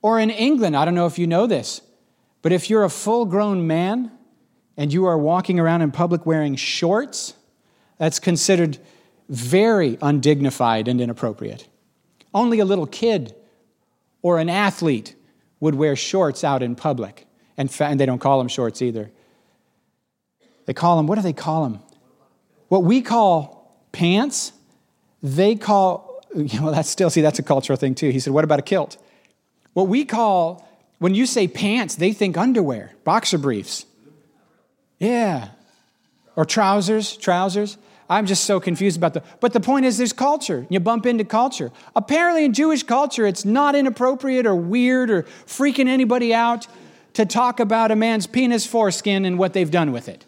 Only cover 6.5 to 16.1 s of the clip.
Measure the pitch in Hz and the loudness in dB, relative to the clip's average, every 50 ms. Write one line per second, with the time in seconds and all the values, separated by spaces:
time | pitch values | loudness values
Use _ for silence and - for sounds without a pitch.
6.5 | 135 123 - - - - - 170 196 220 285 269 - - - - - _ _ _ | -4 -4 -6 -6 -4 -2 0 0 0 0 -2 -4 -10 -12 -12 -12 -14 _ _ _
7.5 | _ _ _ _ _ _ _ _ _ _ 160 160 151 - - 185 175 160 - - | _ _ _ _ _ _ _ _ _ _ -4 -2 -2 -2 -2 -2 0 0 2 2
8.5 | 196 175 170 160 139 - - _ _ _ _ _ _ _ _ _ 143 120 117 123 | 4 4 2 0 -2 -6 -14 _ _ _ _ _ _ _ _ _ -10 -8 -4 0
9.5 | 147 185 208 226 226 202 170 135 113 - - 139 147 147 123 147 151 139 139 135 | 2 4 4 4 4 2 2 0 -2 -2 0 0 0 2 4 2 2 4 2 -2
10.5 | 123 - 127 117 113 110 110 120 127 123 123 120 117 - - 117 107 - - - | 0 0 0 0 2 0 0 0 0 0 -2 -2 -4 -4 -4 -6 -6 -6 -10 -12
11.5 | - - - _ _ _ _ _ _ _ _ _ _ _ - _ - 196 233 240 | -12 -14 -18 _ _ _ _ _ _ _ _ _ _ _ -20 _ -2 0 0 2
12.5 | 233 214 208 190 196 190 156 147 - - - 233 226 180 131 110 - - _ _ | 2 2 2 2 0 -2 -2 -6 -6 -4 -2 0 0 0 -4 -8 -14 -20 _ _
13.5 | _ _ _ _ _ _ _ _ _ _ _ _ _ _ - 175 175 165 160 170 | _ _ _ _ _ _ _ _ _ _ _ _ _ _ 0 0 2 2 0 0
14.5 | 175 196 208 196 185 - 175 160 139 110 107 - - _ _ _ _ _ _ _ | 0 0 0 0 -2 0 -2 -2 -2 -2 -6 -12 -20 _ _ _ _ _ _ _
15.5 | _ _ 151 156 147 135 151 151 139 135 - - | _ _ -2 -2 0 2 0 0 0 -2 -4 -4